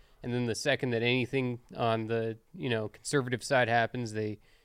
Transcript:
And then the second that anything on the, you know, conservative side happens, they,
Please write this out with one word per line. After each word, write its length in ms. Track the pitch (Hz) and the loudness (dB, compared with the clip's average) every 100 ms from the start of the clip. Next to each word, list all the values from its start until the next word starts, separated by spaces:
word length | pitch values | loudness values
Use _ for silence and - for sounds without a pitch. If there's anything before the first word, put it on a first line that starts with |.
| - _ | -20 _
And 120 | 123 | -4
then 100 | 123 120 | -2 -2
the 80 | |
second 360 | 107 147 131 131 | 0 0 0 0
that 120 | 113 | 2
anything 580 | 120 127 117 135 123 120 - | 2 2 2 0 -2 -4 -8
on 320 | - 117 113 110 | -2 0 2 0
the, 280 | 117 113 110 _ | -2 -2 -6 _
you 140 | 185 143 | -6 -2
know, 200 | 113 107 | -2 -4
conservative 540 | - - 147 123 123 | -8 -2 0 0 -4
side 260 | - 135 113 | 0 2 4
happens, 440 | 117 113 127 117 | 4 2 -2 -4
they, 280 | 107 107 104 _ _ | -4 -4 -6 _ _